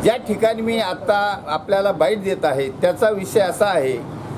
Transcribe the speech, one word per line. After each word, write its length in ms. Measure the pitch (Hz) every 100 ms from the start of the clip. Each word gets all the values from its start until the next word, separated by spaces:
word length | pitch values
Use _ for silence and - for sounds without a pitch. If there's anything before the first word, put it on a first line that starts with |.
ज्या 140 | - 247
ठिकाणी 440 | 220 202 220 226
मी 180 | 226 226
आता 640 | 196 196 - 202 202 196 151
आपल्याला 440 | 156 156 196 202
बाईट 320 | 170 156 214
देत 220 | 190 180 156
आहे, 240 | 135 139
त्याचा 400 | 131 180 175 220
विषय 300 | 208 190 220
असा 260 | 185 170 208
आहे 320 | 180 135 120 117 - -